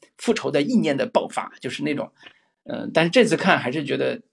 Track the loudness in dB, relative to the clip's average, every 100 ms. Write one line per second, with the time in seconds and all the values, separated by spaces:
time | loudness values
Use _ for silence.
0 | _ _ -2 0 0 0 2 2 2 0
1 | 0 0 -2 -6 -8 -10 -10 -6 -4 -4
2 | -8 _ -20 _ _ _ -12 -10 -2 2
3 | 4 4 4 4 4 2 2 -4 -4 -2
4 | -2 -4 _